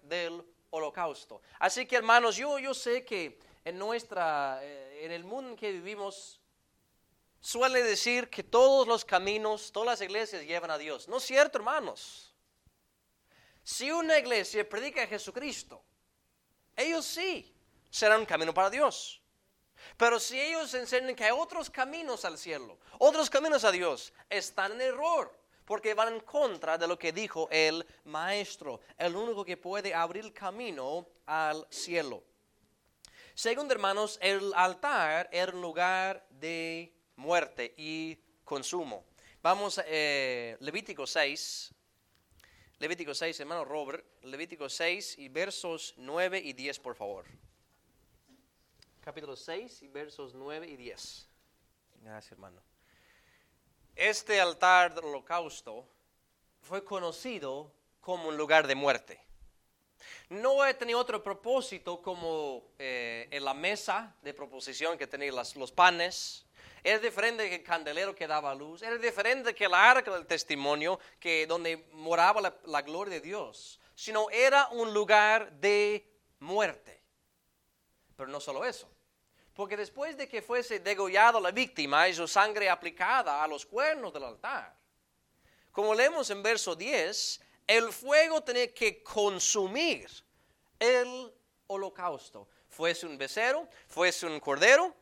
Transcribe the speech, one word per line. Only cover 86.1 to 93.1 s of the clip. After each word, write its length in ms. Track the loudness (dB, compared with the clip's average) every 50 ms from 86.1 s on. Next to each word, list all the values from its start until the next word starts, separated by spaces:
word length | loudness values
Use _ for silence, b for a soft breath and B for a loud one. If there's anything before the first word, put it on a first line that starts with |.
| 4 2 -2 -2
en 100 | -4 -2
verso 340 | 0 2 2 2 0 -4 -6
diez, 640 | -6 -4 -2 0 0 0 -2 -2 -4 -4 -4 -6 b b b b b _
el 260 | 4 6 6 4 2 -2
fuego 480 | -8 0 4 6 6 6 6 2 0
tenía 320 | -2 0 0 0 -2 -2 -2
que 300 | 0 0 0 0 -2 -10
consumir 1080 | -6 0 0 2 2 2 0 0 0 2 2 0 0 0 0 0 0 0 -2 -6 -12 -18 -20 -20 _ _ _ _ _ _ _ _ _ _ _
el 520 | 4 4 6 4 2 0 -4 -10 -12 -14 -18 _ _ _ _ _ _
holocausto. 800 | -8 -6 -6 -6 -8 -8 -6 -6 -6 -6 -6 -12 -18 -20 -20 -20 b b b b
Fuese 380 | b -6 0 0 0 0 0 -4
un 100 | -10